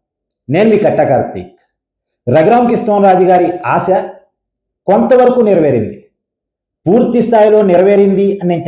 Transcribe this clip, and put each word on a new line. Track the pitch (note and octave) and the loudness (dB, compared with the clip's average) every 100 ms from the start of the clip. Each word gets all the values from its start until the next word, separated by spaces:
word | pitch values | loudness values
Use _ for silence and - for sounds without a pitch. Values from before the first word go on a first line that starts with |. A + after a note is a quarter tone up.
| _ _ _ _ - | _ _ _ _ -6
నేను | D#3 A3 | -2 0
మీ | G#3 | 0
కట్టా | D3+ C#3 | 0 -2
కార్తీక్. | C#3+ C3 - F#2 F#2 _ _ _ _ _ _ _ - | -2 -2 -4 -10 -16 _ _ _ _ _ _ _ -2
రఘురామ | C#3 E3+ A#3+ A#3+ | 0 2 2 0
కృష్ణరాజు | A#3 G#3+ G3+ G3 F#3 | -2 -2 0 2 2
గారి | F#3 F3+ E3+ E3+ A#2+ | 2 2 0 -4 -4
ఆశ | D#3+ F#3+ G3 - - _ _ _ _ _ _ - | -4 -2 -2 -4 -14 _ _ _ _ _ _ -2
కొంతవరకు | G#3+ A#3 B3+ B3 A#3+ | 0 2 2 2 2
నెరవేరింది, | G#3 F3 D3 B2 G2 - _ _ _ _ _ _ _ _ D#3+ | 0 0 0 -2 -6 -12 _ _ _ _ _ _ _ _ 0
పూర్తి | A#3 G3+ A#3+ | 0 0 -2
స్థాయిలో | A3+ A3+ G#3+ G#3+ | 0 2 2 2
నెరవేరింది | G3 F3+ G3 G3+ G3+ F#3 G3 G3 | 2 2 2 2 2 0 -2 -4
అని | F3 | -4
నేను | E3+ | -4